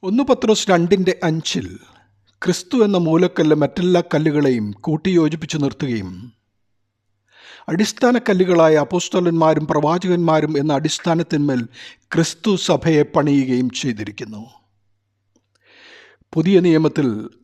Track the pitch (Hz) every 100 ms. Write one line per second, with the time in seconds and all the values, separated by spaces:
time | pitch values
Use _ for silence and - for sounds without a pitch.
0 | 185 226 277 254 214 214 - 175 170 196
1 | 185 175 170 160 - - 92 92 _ _
2 | _ _ _ - - 175 - 254 208 190
3 | 160 160 175 - 156 151 143 - 180 175
4 | 170 151 156 147 139 123 104 101 - 156
5 | 190 175 156 160 151 156 139 - 139 113
6 | 92 92 120 _ _ _ _ _ _ _
7 | _ _ _ _ - - - 165 208 -
8 | 247 247 240 185 185 170 160 156 143 175
9 | - 185 175 165 160 156 151 151 147 175
10 | 185 175 165 156 151 147 151 160 156 -
11 | 175 165 160 151 147 127 117 - - -
12 | - - 165 - 220 185 - 156 165 151
13 | 147 - 147 143 131 127 127 - 135 107
14 | 107 101 110 107 113 _ _ _ _ _
15 | _ _ _ _ _ _ _ _ - -
16 | - _ _ 160 165 190 180 156 156 156
17 | 135 107 107 _